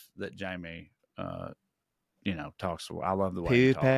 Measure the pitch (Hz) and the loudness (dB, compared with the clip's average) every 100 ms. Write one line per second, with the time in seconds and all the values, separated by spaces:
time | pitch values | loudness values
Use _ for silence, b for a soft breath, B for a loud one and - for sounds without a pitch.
0 | - - 98 98 95 90 85 85 82 _ | -20 -10 -10 -8 -8 -8 -10 -14 -16 _
1 | _ - 50 50 50 - _ _ _ _ | _ -12 -10 -8 -10 -14 _ _ _ _
2 | _ _ 101 85 76 - 95 82 - 85 | _ _ -6 -4 -8 -6 -6 -6 -8 -6
3 | 90 95 95 90 85 123 131 135 131 | -2 0 0 0 4 6 6 6 4